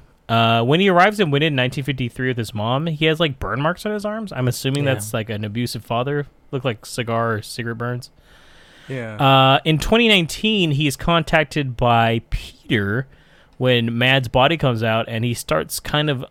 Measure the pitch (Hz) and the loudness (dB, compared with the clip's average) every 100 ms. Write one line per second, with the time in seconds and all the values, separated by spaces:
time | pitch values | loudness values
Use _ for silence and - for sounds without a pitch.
0 | - _ - 113 113 117 117 156 196 175 | -12 _ 0 2 4 4 4 4 4 6
1 | 190 208 175 139 160 139 127 147 139 135 | 4 4 0 2 2 0 -2 -2 -4 -4
2 | 120 - 127 120 110 107 110 131 165 151 | -6 -4 -4 -4 -4 -4 -2 -2 -2 0
3 | 156 156 170 127 95 113 151 175 214 214 | 0 2 -2 -2 -6 -2 -2 -2 -6 -6
4 | 208 214 208 127 127 123 135 139 139 127 | -6 -8 -8 -4 -2 -2 -2 0 0 -2
5 | 104 113 107 104 107 107 120 120 - 117 | -4 -6 -4 -6 -6 -4 -6 -6 -4 -2
6 | 131 147 143 - _ 139 131 107 - - | -2 -4 -6 -14 _ -6 -4 -6 -8 -8
7 | 117 117 117 110 - - 117 117 120 123 | -2 -2 0 -2 -6 -8 -8 -6 -6 -8
8 | - _ _ - - - - - - 131 | -10 _ _ -20 -20 -20 -20 -20 -12 -10
9 | 113 107 135 135 131 139 160 156 - 220 | -8 0 4 6 6 4 2 0 2 2
10 | 233 202 165 - 214 214 170 139 151 131 | 4 4 2 -2 -2 0 0 0 0 -2
11 | - 170 156 165 151 156 139 117 123 117 | 0 0 2 0 0 -2 -4 0 2 4
12 | 113 117 - - - - - 120 98 113 | 2 0 -4 -8 -8 -16 -2 -2 0 -2
13 | 135 - _ _ _ - 127 123 117 117 | -6 -14 _ _ _ -2 2 2 2 0
14 | 123 135 117 127 135 160 143 117 113 113 | 2 2 2 4 4 4 0 0 0 0
15 | 113 113 120 117 - 160 156 - - 147 | -2 -2 -2 -4 -2 -2 -2 -8 -4 -2
16 | 151 131 - | 0 -2 -4